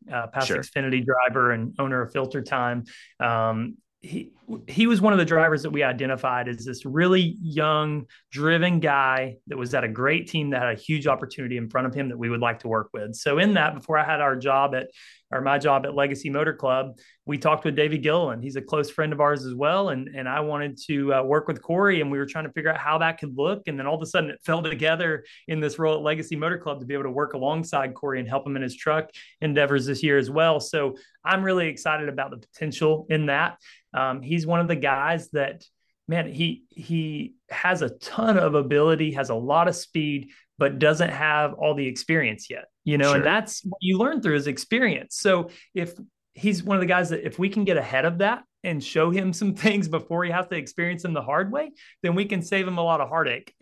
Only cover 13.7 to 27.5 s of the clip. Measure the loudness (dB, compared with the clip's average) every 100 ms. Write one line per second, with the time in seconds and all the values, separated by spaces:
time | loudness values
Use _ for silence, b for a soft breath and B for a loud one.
13.7 | -2 -2 0 2 2 2 0 2 2 2
14.7 | 0 -6 B B B B -4 0 2 4
15.7 | 2 2 0 0 0 -4 -2 -2 0 0
16.7 | 0 -2 -8 b b -8 -2 2 2 2
17.7 | 0 2 2 2 2 0 -4 -8 -8 -4
18.7 | -2 -2 -2 -2 2 2 2 -2 -2 0
19.7 | 2 0 -4 -6 -8 -4 -4 -2 -4 -6
20.7 | -8 -4 -2 2 2 2 2 0 -4 -2
21.7 | 2 4 2 0 -2 -4 -6 -8 -4 -2
22.7 | 0 0 2 0 -2 -6 -2 -2 -2 -6
23.7 | -6 -4 -4 -2 -2 -2 -4 -2 -2 -2
24.7 | 0 0 2 0 -4 -6 B B -2 -2
25.7 | 0 0 2 0 -2 -4 -4 -2 -4 -6
26.7 | -8 -6 -4 -4 -2 -2 -2 -2